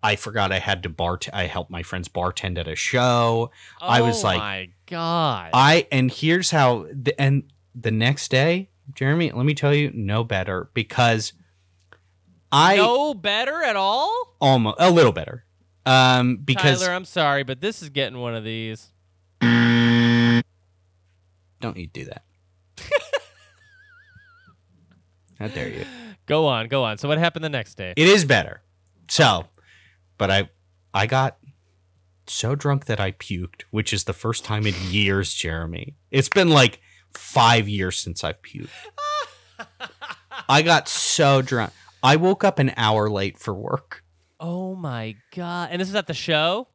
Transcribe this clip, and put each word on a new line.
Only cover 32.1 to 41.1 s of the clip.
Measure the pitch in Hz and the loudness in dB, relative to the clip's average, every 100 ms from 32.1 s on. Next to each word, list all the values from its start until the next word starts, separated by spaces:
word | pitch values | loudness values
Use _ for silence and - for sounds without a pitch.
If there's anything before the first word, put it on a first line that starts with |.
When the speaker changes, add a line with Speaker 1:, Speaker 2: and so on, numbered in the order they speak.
| _ - | _ -12
Speaker 1:
so | - 110 143 | -6 -4 -2
drunk | 143 139 - | 0 -2 -2
that | 110 | -4
I | 95 | -4
puked, | 95 - 92 90 _ - | -6 -10 -8 -8 _ -8
which | 107 113 | -4 -4
is | 101 | -4
the | - | -4
first | 107 113 113 | -6 -4 -6
time | - 107 107 | -6 -4 -2
in | 90 | -4
Speaker 2:
<laughs> | 92 | -4
Speaker 1:
years, | 95 98 98 92 | -2 0 0 -2
Jeremy. | - - 80 82 85 135 - _ | -6 -6 -6 -8 -10 -14 -18 _
It's | 135 135 | -2 0
been, | - 180 | 2 4
like, | 151 123 - _ _ _ | 6 4 0 _ _ _
five | - - - 117 117 104 | -10 -2 4 6 4 2
years | 101 92 - | -4 -4 -4
since | - 87 | -8 -8
I've | 80 80 | -8 -8
puked. | - - - - 427 494 587 605 539 _ _ _ | -14 -16 -16 -18 -20 -12 -8 -8 -8 _ _ _
Speaker 2:
<laughs> | 226 _ 262 _ 311 - _ 262 - | -20 _ -18 _ -18 -18 _ -16 0
Speaker 1:
I | 139 | 2
got | 160 160 - | 4 2 0
so | - - | -4 -2